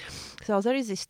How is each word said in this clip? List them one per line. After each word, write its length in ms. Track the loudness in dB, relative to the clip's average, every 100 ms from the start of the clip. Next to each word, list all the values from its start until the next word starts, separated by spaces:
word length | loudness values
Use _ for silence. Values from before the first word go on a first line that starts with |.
| -12 -12 -14 -8 2
So 160 | 4
there 140 | 4 2
is 120 | 0
this 200 | -4 -6